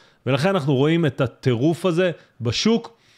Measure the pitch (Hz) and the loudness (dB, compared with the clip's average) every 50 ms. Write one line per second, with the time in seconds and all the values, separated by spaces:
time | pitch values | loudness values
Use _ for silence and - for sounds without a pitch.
0 | - _ _ _ - 120 131 135 143 196 196 185 135 147 143 123 139 156 165 170 | -20 _ _ _ -4 -2 -2 0 0 0 0 0 0 0 0 2 2 2 2 2
1 | 170 143 - - 139 117 - - - 135 123 110 127 160 170 - - 190 165 165 | 0 0 -2 -2 -4 -4 -4 -4 -2 -2 0 0 0 0 0 0 -2 -2 0 0
2 | 185 180 160 - - _ _ - 110 120 113 - - 214 226 226 226 - - _ | 0 -2 -2 -6 -14 _ _ -8 -6 -4 -2 0 2 2 2 2 0 -4 -20 _
3 | _ _ _ | _ _ _